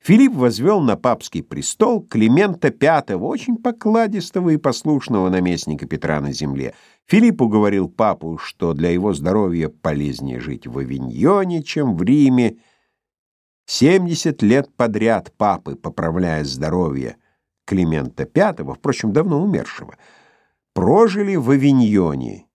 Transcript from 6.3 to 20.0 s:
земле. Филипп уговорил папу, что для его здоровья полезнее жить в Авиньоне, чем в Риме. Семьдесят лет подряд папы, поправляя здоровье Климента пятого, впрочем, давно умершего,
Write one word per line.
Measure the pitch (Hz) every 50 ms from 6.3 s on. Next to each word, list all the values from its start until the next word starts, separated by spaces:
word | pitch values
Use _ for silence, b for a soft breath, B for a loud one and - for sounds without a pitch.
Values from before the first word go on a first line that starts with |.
| 69
земле. | - 76 71 69 67 65 62 b b b b b b b
Филипп | _ - 208 226 240 196 - 135
уговорил | 113 104 107 104 104 98 98 92 -
папу, | _ - 113 107 95 85 - 82 82 80
что | - - - _ - 85 82
для | 71 80 85
его | 85 90 92 104 92
здоровья | 76 69 82 95 107 104 92 85 85 78 76
полезнее | - _ _ 82 76 73 71 73 67 60 69 67 62 60
жить | 60 67 71 - - 60
в | 60 67
Авиньоне, | 69 64 65 67 65 64 58 64 95 147 196 202 190 185 175 165 147
чем | - - 160 147 131 101
в | 80 90
Риме. | 95 131 151 143 135 127 127 123 110 - b b b b b b b b b _ _ _ _ _ _ _ _ _ _ _ _ _
Семьдесят | - - - 123 147 180 196 180 175 165 156 - 165 151 - -
лет | 104 113 139 139 - _
подряд | _ - 117 - 107 107 113 113 98 - - _
папы, | _ - 104 95 82 - - 69
поправляя | - _ 85 76 - 82 82 80 87 92 85 80 78 76
здоровье | 69 65 64 69 78 80 90 90 80 69 67 65 58 - _ _ _ _ _ _ _ _ _ _
Климента | - 101 95 90 82 78 78 67 62 - - -
пятого, | - _ 143 190 214 175 - 76 67 67
впрочем, | - _ - 135 - - 110 98
давно | 147 165 202 160 139 175
умершего, | 208 180 82 60 - - - - - - b